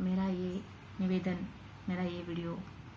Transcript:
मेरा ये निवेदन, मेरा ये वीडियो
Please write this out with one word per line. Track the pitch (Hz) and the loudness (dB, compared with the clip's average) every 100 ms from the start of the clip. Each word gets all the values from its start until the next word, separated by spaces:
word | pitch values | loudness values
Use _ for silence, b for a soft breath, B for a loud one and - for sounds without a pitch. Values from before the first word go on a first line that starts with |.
मेरा | 185 185 | 2 4
ये | 190 180 180 185 - - - - | 4 2 0 -2 -4 -12 -10 0
निवेदन, | 185 185 185 175 - - - - - | 4 4 4 0 -2 -8 -14 -8 -2
मेरा | 180 | 0
ये | 180 175 | 0 0
वीडियो | 175 170 170 170 - - - | -2 -2 -2 -4 -6 -10 -14